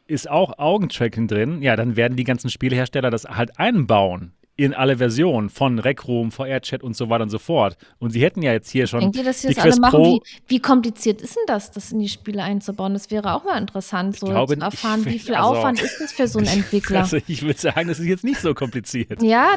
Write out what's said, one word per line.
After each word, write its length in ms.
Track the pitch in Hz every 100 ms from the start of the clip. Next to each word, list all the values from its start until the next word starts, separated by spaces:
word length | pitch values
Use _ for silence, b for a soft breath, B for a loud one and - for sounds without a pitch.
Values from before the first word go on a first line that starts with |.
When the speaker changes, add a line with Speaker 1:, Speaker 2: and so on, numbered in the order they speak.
| -
Speaker 1:
ist 240 | 151 156
auch 280 | 151 190 220
Augentracking 680 | 151 202 175 - 117 110 113
drin“, 320 | 104 120 170
ja, 160 | 135 113
dann 180 | 120 110
werden 200 | 117 127
die 80 |
ganzen 240 | 123 123 123
Spielehersteller 640 | - 127 127 127 143 127
das 140 | 113 -
halt 320 | - 120 -
einbauen 760 | 196 226 120 104 95 90 87 - _ -
in 180 | 139
alle 220 | - 135 123
Versionen 540 | 123 113 180 123 104
von 280 | - 135 117
Rec 300 | 123 - -
Room, 240 | 120 113
V-R-Chat 500 | - 135 131 - 131
und 140 | 127 110
so 120 | 117
weiter 140 | 117
und 60 | 110
so 80 | 107
fort. 380 | - 165 98 - b b
Und 100 | 120
sie 100 | 117
hätten 220 | 151 -
ja 80 | 147
jetzt 160 | 113 -
hier 180 | 131 120
schon 120 | 120
Speaker 2:
Denkt 160 | 190 240
ihr, 60 |
dass 200 | 254 254
sie 60 | 269
Speaker 1:
die 60 |
Speaker 2:
das 80 | -
alle 80 | 247
Speaker 1:
Quest 100 | 247
Speaker 2:
machen? 80 | 247 302
Speaker 1:
Pro 120 | 339
Speaker 2:
Wie, 60 | 226 - B -
wie 100 | 254
kompliziert 600 | 262 254 233 214 226 208
ist 140 | - 466
denn 80 | 427
das, 240 | 208 -
das 220 | 208 -
in 80 | 226
die 80 | 202
Spiele 340 | - 226 202
einzubauen? 500 | 180 202 202 196 190
Das 140 | 196 -
wäre 220 | 214 202
auch 100 | 208
mal 120 | 392 277
interessant, 580 | 202 196 - 185 190
Speaker 1:
Ich 60 | 202
Speaker 2:
so 60 | 196
Speaker 1:
glaube 280 | 190 131
Speaker 2:
zu 40 | 147
Speaker 1:
nicht, 60 |
Speaker 2:
erfahren, 400 | 175 - 226 220
wie 60 | 220
Speaker 1:
ich 80 | 226
Speaker 2:
viel 120 | - 202
Speaker 1:
also 140 | 208
Speaker 2:
Aufwand 260 | 233 262 233
ist 200 | 262 -
das 100 | 311
für 140 | - 240
so 120 | 220
einen 80 | 208
Speaker 1:
<laughs> 60 | 196
Speaker 2:
Entwickler? 360 | 190 202 - 190
Speaker 1:
Also 180 | 185 156 -
ich 140 | 139
würde 180 | 147 139
sagen, 260 | 160 151 170
das 140 | 151
ist 60 | 170
jetzt 180 | 185
nicht 160 | 247 277
so 120 | 165
kompliziert. 680 | 135 127 123 - 123 - -
Speaker 2:
Ja, 280 | 226 226 311